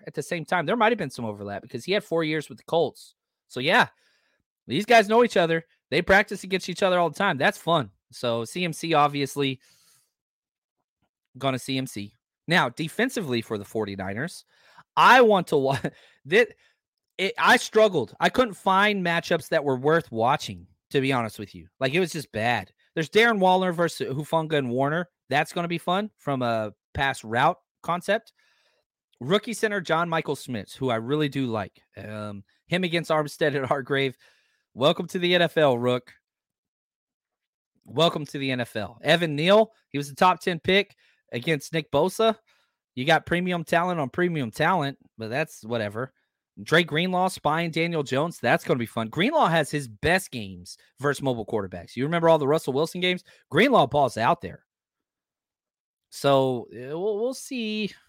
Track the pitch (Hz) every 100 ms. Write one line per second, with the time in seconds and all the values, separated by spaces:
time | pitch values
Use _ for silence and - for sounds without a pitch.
0 | - 160 - 170 151 180 151 233 220 240
1 | 147 - 113 101 101 101 - 120 165 202
2 | - 165 156 156 - 123 - 165 147 -
3 | - _ _ _ _ - 139 226 190 _
4 | _ _ _ _ _ _ - 135 208 233
5 | 202 226 240 196 165 165 - _ - 151
6 | 175 196 208 196 185 185 - 170 190 180
7 | 170 147 196 139 170 - - 135 107 _
8 | _ - 123 117 113 180 175 147 165 151
9 | 147 143 139 143 139 131 _ _ _ _
10 | _ _ _ _ _ _ _ _ _ _
11 | _ _ _ 127 135 127 - 131 131 104
12 | 101 _ _ _ - 175 135 - 160 -
13 | 254 254 156 120 - 107 101 113 101 98
14 | 95 101 160 - - _ _ - - -
15 | 180 254 233 196 165 151 131 135 151 -
16 | _ _ 135 196 - - _ _ _ _
17 | _ - 190 - 170 240 - 214 214 170
18 | 107 - 175 - 247 180 196 190 208 202
19 | 175 170 - 165 - 165 143 131 139 165
20 | - 113 117 147 - 92 87 _ _ 143
21 | 135 131 110 - 101 90 85 - 131 160
22 | 185 160 - 110 113 117 - _ _ -
23 | 156 208 233 214 185 185 185 165 170 -
24 | 113 135 147 165 156 151 127 123 139 160
25 | 175 _ - 143 156 180 170 170 - 185
26 | 214 _ - 135 120 113 107 - _ -
27 | 139 127 110 117 151 180 _ _ - -
28 | - 214 - _ _ _ _ _ _ _
29 | _ - 127 208 247 208 214 208 170 160
30 | 170 165 156 139 - 117 - - 131 113
31 | 117 151 151 139 127 110 92 _ _ -
32 | 104 107 104 101 - _ - 175 180 170
33 | 156 156 147 - 156 139 131 147 123 135
34 | 139 - _ _ _ _ _ - 139 175
35 | 175 185 175 180 165 - 147 120 123 123
36 | - - _ _ _ _ _ _ _ _
37 | _ _ _ _ _ _ _ _ - 117
38 | 165 170 143 147 135 127 117 110 98 -
39 | 143 170 170 143 170 208 220 _ _ 139
40 | 143 139 185 175 - 170 - 190 190 _
41 | _ _ _ 120 139 151 - 160 151 143
42 | 185 - 226 214 _ _ _ _ _ -
43 | 135 156 - 170 180 175 165 170 180 170
44 | 131 - 175 160 117 - 156 185 139 135
45 | _ - 110 127 156 - 110 117 104 107
46 | 131 _ _ _ _ - 104 156 165 151
47 | 185 180 185 - 151 156 170 160 165 165
48 | 131 131 165 - 117 165 - 139 113 -
49 | 113 139 214 320 208 165 143 151 127 104
50 | 151 185 - 127 101 90 87 - _ -
51 | 139 - 135 120 104 110 95 90 - 117
52 | 139 170 165 160 135 160 - 131 165 180
53 | 180 180 - _ - 139 262 214 139 147
54 | 131 - 117 170 90 - _ _ _ _
55 | _ _ _ _ _ _ _ _ _ _
56 | _ - 139 139 131 123 - 110 127 160
57 | 202 202 240 262 - 254 220 214 202 -